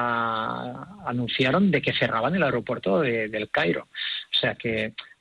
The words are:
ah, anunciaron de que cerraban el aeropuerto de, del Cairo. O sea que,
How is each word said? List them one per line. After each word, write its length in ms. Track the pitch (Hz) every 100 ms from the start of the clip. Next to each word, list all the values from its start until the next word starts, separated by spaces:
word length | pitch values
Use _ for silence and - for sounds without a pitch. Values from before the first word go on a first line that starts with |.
ah, 840 | 120 117 113 113 113 120 123 131 135 - -
anunciaron 640 | 123 117 - 131 175 196
de 100 | 143
que 120 | 135
cerraban 420 | - 117 113 131 185
el 80 |
aeropuerto 580 | 143 123 107 113 92 104
de, 260 | 135 113 107
del 220 | 107 104
Cairo. 380 | 143 165 - - - - - -
O 40 | -
sea 160 | 113 -
que, 380 | 117 110 110 - - -